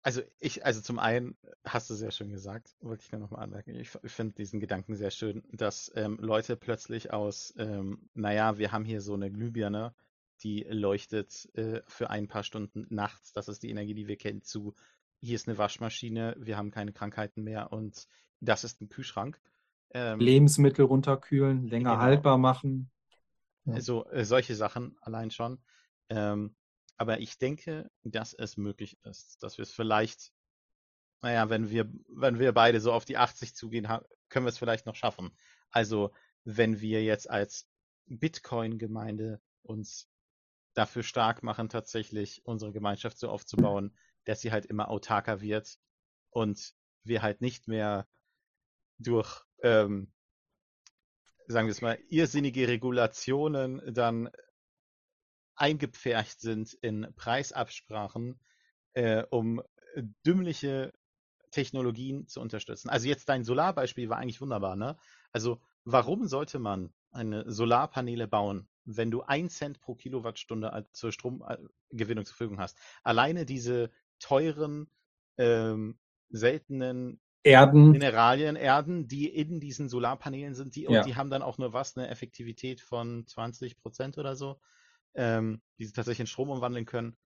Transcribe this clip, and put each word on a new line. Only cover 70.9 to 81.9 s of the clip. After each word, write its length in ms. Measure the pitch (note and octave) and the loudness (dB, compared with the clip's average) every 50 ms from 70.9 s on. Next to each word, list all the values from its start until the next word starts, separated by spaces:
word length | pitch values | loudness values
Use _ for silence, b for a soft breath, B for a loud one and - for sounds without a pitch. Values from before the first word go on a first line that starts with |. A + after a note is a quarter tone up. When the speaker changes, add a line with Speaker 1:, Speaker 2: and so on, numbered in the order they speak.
Speaker 1:
zur 200 | _ - - A2+ | _ -8 -8 -8
Strom-, 320 | G2+ - - B2+ B2+ - - | -8 -6 -8 -8 -8 -8 -10
äh, 100 | - A#2 - - - _ _ _ _ | -10 -10 -12 -12 -20 _ _ _ _
Gewinnung 360 | - A2+ A2+ G#2 A#2 A2 G2+ | -6 -6 -4 -2 -4 -6 -6
zur 100 | - - | -10 -8
Verfügung 240 | - A#2+ G#2+ G2+ G2 | -8 -8 -8 -6 -8
hast? 180 | F#2+ F2 - b b b b b b | -8 -8 -10 b b b b b b
Alleine 420 | A#2+ A#2 A#2 B2+ D3 E3 F3 D#3+ | 2 4 4 4 4 2 -2 -4
diese 440 | - C#3 B2+ A#2 A#2+ B2 A#2+ A#2 A2+ _ _ _ _ _ _ | -4 -6 -6 -4 -2 0 0 -2 -4 _ _ _ _ _ _
teuren, 720 | - - C#3 C3+ D#3 D#3+ D3 D3 D3+ D3 D3 D3+ D3+ _ _ _ _ _ _ _ _ _ _ | 0 4 4 4 4 4 0 -2 -4 -4 -4 -8 -12 _ _ _ _ _ _ _ _ _ _
ähm, 600 | - B2 A#2 A#2 A2+ A2 A2+ A2 A2 A2 G#2+ - _ _ _ _ _ _ _ | 2 4 4 6 4 4 0 -2 -2 -4 -6 -8 _ _ _ _ _ _ _
seltenen 880 | A#2 A2 A2 B2 C#3+ D3+ _ - C#3 C3 B2+ B2+ B2+ B2+ B2+ B2 - - _ _ _ _ _ | -6 2 2 2 2 2 _ -6 -6 -4 -4 -4 -4 -6 -8 -8 -10 -14 _ _ _ _ _
Speaker 2:
Erden. 500 | C#3+ C3+ C3 C#3 C#3 C#3+ D3+ D3 D3+ D#3 | 10 12 12 12 12 12 12 12 12 12
Speaker 1:
Mineralien, 600 | C#3+ C#3+ C3 A2 A2+ A#2 A#2+ C3 C#3 D3+ D#3 D3+ | 12 8 4 6 6 8 8 6 6 2 0 -2
Erden, 520 | C3+ C3 C3+ C3+ D3 D3 D#3+ F3+ F3 D3 | 0 4 4 4 4 4 0 -4 -4 -4
die 200 | A#2 C3+ C#3+ D3 | -6 -4 -4 -4
in 320 | D#3 - D#3+ D3+ D#3 F3 D#3+ | -2 -2 -2 -4 -2 -4 -8
diesen 300 | D#3 C#3+ B2+ D3 D3 C3 | -8 -8 -8 -8 -6 -4
Solarpaneelen 640 | B2 B2 A#2+ A#2 C3+ - - C#3+ C3+ C3+ C#3+ C#3+ C3+ | -2 -2 0 0 -2 -4 -6 -8 -8 -8 -8 -10 -10
sind, 220 | B2+ C#3 C3+ - | -10 -10 -10 -10
die, 120 | C#3+ - | -8 2
und 60 | - A#2 | 6 6
Speaker 2:
Ja. 100 | A2 G2 | 6 6
Speaker 1:
die 100 | G2 A2+ | 4 -2
haben 140 | C3 C#3 C#3 | -4 -2 -2
dann 120 | C3+ C3+ | -2 -2
auch 160 | C3+ C3 B2 | -2 -4 -4
nur 160 | - B2+ A#2+ A2 | -4 -6 -4 -2
was, 240 | B2 C3+ - | -4 -4 -4